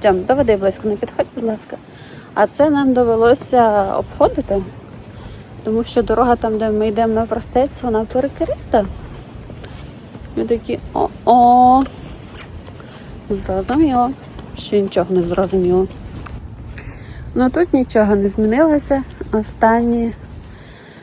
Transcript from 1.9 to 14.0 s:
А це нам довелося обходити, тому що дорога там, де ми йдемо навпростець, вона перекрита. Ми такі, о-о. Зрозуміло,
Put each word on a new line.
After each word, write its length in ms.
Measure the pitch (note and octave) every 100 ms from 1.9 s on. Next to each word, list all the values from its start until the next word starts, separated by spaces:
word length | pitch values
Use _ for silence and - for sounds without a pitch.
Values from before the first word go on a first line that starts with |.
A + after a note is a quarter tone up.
| - - - -
А 140 | - G#3
це 220 | - D4+
нам 240 | C#4+ C4+
довелося 1000 | B3 A#3+ A3+ A#3 - - B3 A3+ G#3 G3 -
обходити, 680 | - - D4+ - - G3 F#3 - - - - - - - - -
тому 200 | A3 A3+
що 200 | A#3 B3
дорога 320 | G#3 A3 B3 A#3
там, 220 | A3+ G#3+
де 120 | A3
ми 180 | G#3+ G#3+
йдемо 260 | G#3 A3+
навпростець, 720 | A3 A3+ A3+ - B3 C#4+ -
вона 220 | B3 A3 A3
перекрита. 800 | B3 C#4 - E4 D5+ - A#3 G3 - - - - - - - - - - - - - - -
Ми 100 | A3+
такі, 340 | A#3 - - -
о-о. 880 | - - - - B3 A#3+ B3 B3 C4 C4+ - - - - - - - - - - - - - -
Зрозуміло, 840 | G3 F#3+ F#3+ F#3+ C#4 D#4 B3